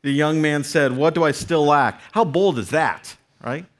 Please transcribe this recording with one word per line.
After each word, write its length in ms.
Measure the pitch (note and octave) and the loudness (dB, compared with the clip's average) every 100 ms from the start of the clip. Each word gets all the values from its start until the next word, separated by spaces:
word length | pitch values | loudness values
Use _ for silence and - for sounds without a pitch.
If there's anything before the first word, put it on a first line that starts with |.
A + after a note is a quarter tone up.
The 80 | C#3 | -2
young 300 | C#3 D3+ D#3 | 0 0 0
man 240 | D#3 D3 C#3 | 0 -2 -2
said, 300 | E3 C#3 B2+ | 0 0 2
"What 180 | D#3 E3 | 0 2
do 80 | |
I 80 | D#3 | 0
still 340 | C3+ - E3 D3 | -2 -2 0 4
lack?" 360 | D3 C#3 - - | 4 2 -2 -6
How 140 | A3 F3+ | -2 0
bold 340 | D#3 G3 C3 | 2 0 0
is 120 | G2 | -2
that, 440 | D3 C#3+ D#2+ - - _ _ | 0 0 -4 -12 -20 _ _
right? 240 | A#2 C#3 F#3 | -10 -10 -12